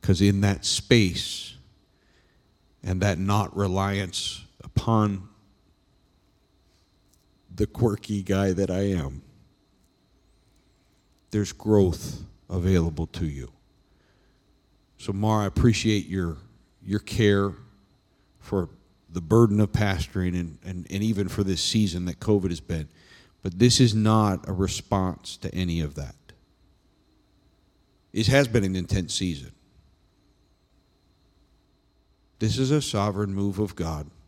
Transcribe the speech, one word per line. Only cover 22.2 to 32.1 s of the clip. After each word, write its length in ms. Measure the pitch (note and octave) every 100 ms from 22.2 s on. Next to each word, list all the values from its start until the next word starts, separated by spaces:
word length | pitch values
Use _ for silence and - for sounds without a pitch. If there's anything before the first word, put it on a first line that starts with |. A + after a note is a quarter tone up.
covid 300 | - G#2 F#2
has 100 | E2+
been. 280 | - E2 D2 _ _ - _ _
But 160 | F#2+ F2
this 220 | A#2+ A#2
is 140 | B2
not 520 | G#2+ A2 A2 G#2+ F#2 -
a 40 |
response 840 | F#2 F#2+ - - G2+ F#2 - - -
to 160 | -
any 260 | - F2+ E2+
of 140 | D2+
that. 200 | C#2 C2 - _ - _ _ _ _ _ _ _ _ _ _ _ _ _ _ _ _ _
It 140 | - A2
has 220 | C3+ C3+
been 160 | A2+
an 120 | G2 F#2+
intense 380 | E2+ G2 F2
season. 380 | - F#2 D2 B1+ - _ _ _ _ _ _ _ _ _ _ _ _ _ _ _ _ _ _ _ _ _ _ _ _ _